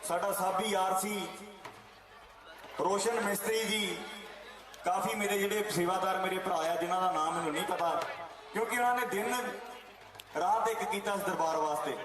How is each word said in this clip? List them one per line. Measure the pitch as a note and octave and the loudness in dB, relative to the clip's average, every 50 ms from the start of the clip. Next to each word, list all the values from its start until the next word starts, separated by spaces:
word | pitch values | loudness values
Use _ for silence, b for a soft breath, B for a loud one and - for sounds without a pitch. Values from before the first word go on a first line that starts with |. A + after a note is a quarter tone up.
| - | -2
ਸਾਡਾ | - E3+ F3 G3+ G3+ F#3+ | 0 0 0 2 0 0
ਸਾਬੀ | F3+ F#3 F3+ F#3+ F#3+ G3 G#3 | 2 2 2 2 2 2 2
ਯਾਰ | G3+ G3 F#3 F#3+ F#3+ F#3+ | 2 4 4 4 2 2
ਸੀ, | F#3+ G#3 G#3 G3+ F3 E3 - - G3+ - - - - - - - - - - - - - - - - - - - - - - - - - - - | 0 0 -2 -2 -4 -6 -8 -12 -14 -16 -16 -16 -16 -16 -16 -16 -20 -20 -20 -20 -20 -20 -20 -20 -20 -20 -20 -20 -20 -20 -18 -18 -16 -14 -6 -2
ਰੋਸ਼ਨ | D#3 F3+ G3 G3+ - A3+ - A3 | 0 2 2 2 2 2 2 2
ਮਿਸਤਰੀ | G#3 G3+ G3 - - - A3 A3+ A3 | 0 0 0 0 0 0 0 0 0
ਜੀ, | F#3+ G#3 G#3+ G#3 F#3 E3+ E3+ - - - - - - - - - - - - - - - - - | 0 0 0 0 -2 -2 -6 -8 -10 -10 -12 -12 -14 -14 -14 -16 -16 -16 -16 -18 -18 -18 -6 -2
ਕਾਫੀ | F3 F3+ G3 G#3 G#3+ A3 | 0 0 2 0 0 0
ਮੇਰੇ | G#3+ G#3 G3+ G3 G3+ | 0 0 2 2 2
ਜਿਹੜੇ | G3 G3+ G#3+ G#3+ G3+ - | 2 2 2 0 0 0
ਸੇਵਾਦਾਰ | - E3+ F3 F3 F#3 F#3 F#3 F#3+ F#3+ F#3 | 2 2 2 4 2 2 2 2 2 2
ਮੇਰੇ | F#3+ F#3 F#3 F#3+ | 2 0 0 0
ਭਰਾ | - F#3+ F3+ | 0 0 0
ਆ, | D#3+ D#3 E3 E3+ | 2 2 2 2
ਜਿਨ੍ਹਾਂ | E3 E3+ F3 F3+ F#3 | 2 2 2 2 4
ਦਾ | F#3 F#3 | 4 4
ਨਾਮ | F3+ F3+ D#3+ D#3+ E3 | 4 4 2 2 2
ਮੈਨੂੰ | E3 E3+ D#3+ D3 | 0 0 0 0
ਨਹੀਂ | D#3 - | 0 0
ਪਤਾ, | - F3+ E3+ E3+ E3+ - - - - - - - - - - - - - | 0 0 2 2 2 2 0 -2 -4 -6 -8 -10 -12 -12 -14 -16 -6 -2
ਕਿਉਂਕਿ | G3 A3+ A3+ A#3 B3 | -2 0 0 2 2
ਉਹਨਾਂ | A#3+ A#3+ B3 | 4 4 4
ਨੇ | B3 B3 G3+ | 4 2 0
ਦਿਨ | F#3 G3 G#3+ A#3 B3 B3 A#3 G#3 - - - - - - - - - - - - - - - - - D3+ | 0 0 0 0 0 0 0 -2 -6 -8 -10 -12 -14 -14 -16 -18 -20 -20 -20 -20 -18 -18 -18 -6 -2 0
ਰਾਤ | E3+ F#3 G#3+ A3+ A3 A3+ | 4 4 4 4 4 2
ਇੱਕ | A3 - - | 2 2 0
ਕੀਤਾ | - G3 G3+ G3 G3+ G3+ | 0 0 0 0 0 0
ਇਸ | G3 | 0
ਦਰਬਾਰ | G3 G3 F3+ E3 E3 D#3+ D#3+ D#3+ | 2 0 2 2 2 2 4 2
ਵਾਸਤੇ। | E3 D#3 D3+ D3 - D3+ - - | 2 2 2 0 0 -2 -4 -4